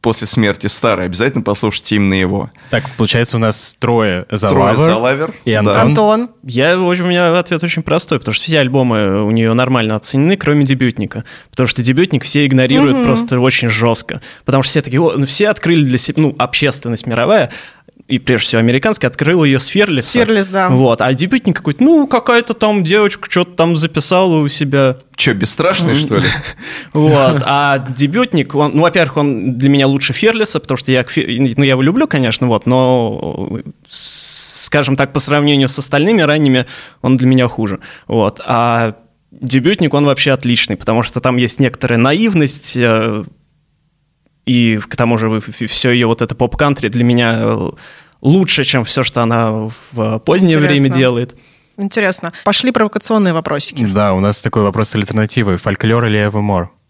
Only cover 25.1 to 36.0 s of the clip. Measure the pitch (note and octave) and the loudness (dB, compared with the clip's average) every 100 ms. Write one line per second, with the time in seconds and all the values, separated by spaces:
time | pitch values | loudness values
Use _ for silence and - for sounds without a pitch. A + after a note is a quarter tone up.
25.1 | - - G#2+ - - - F#3+ F3 - D3+ | -2 -2 0 -2 0 0 0 0 0 0
26.1 | G2+ F#2+ - - - - - - D3+ D#3 | 0 0 -2 -8 -14 -14 -14 -6 0 4
27.1 | C#3+ C3 C#3 B2+ C#3 C#3+ C#3 C3 B2+ C#3+ | 4 4 2 0 0 2 0 -4 -2 -2
28.1 | F#3 B3 F3 C3 C#3 D3 C#3+ E3+ F3+ D#3 | 0 0 -2 -2 0 0 2 2 2 -2
29.1 | C#3+ D3 A#2 A2+ B2 C3+ C#3 C3+ C#3 - | 0 -2 -2 -4 0 2 4 2 0 -2
30.1 | C3+ G#3+ A3+ G#3+ D3 - C3 - B2+ A#2+ | 0 0 0 -2 -4 -4 -6 0 0 0
31.1 | - - A#2 C3+ A2+ C#3 C3 C#3 G#3+ D4+ | -4 -4 0 0 2 0 2 2 0 0
32.1 | D3+ B2 A2 B2 G#2+ - B2+ B2+ B2+ A2+ | 0 0 0 0 0 2 2 2 2 0
33.1 | G#2+ - - G2 A2 - - _ - - | -4 -8 -8 -8 -10 -12 -20 _ -2 -2
34.1 | - - - - - - D3+ C3+ C3+ C#3 | 0 0 0 -2 -2 -2 0 0 0 0
35.1 | D3 C3+ D3 D3 C#3+ C3+ - C#3+ C#3+ | 0 0 2 2 2 2 0 0 0